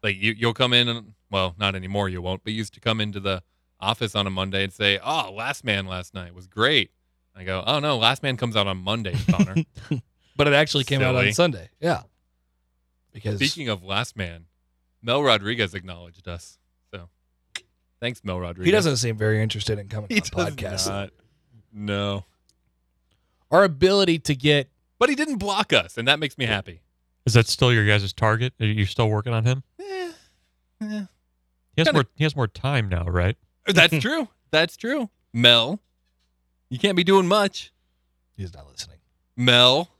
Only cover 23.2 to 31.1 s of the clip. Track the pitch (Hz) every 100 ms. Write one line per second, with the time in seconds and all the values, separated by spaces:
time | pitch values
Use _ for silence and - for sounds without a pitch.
23.2 | _ _ _ 160 196 139 180 202 190 165
24.2 | - 139 143 147 131 _ _ _ 254 277
25.2 | 311 254 202 196 214 127 90 - 117 147
26.2 | 151 - 120 104 92 85 _ _ _ _
27.2 | - 113 113 - 127 117 104 104 98 -
28.2 | 110 110 127 - 110 107 98 - 113 107
29.2 | 107 117 113 131 - _ 392 381 359 320
30.2 | _ _ _ _ _ _ 214 214 190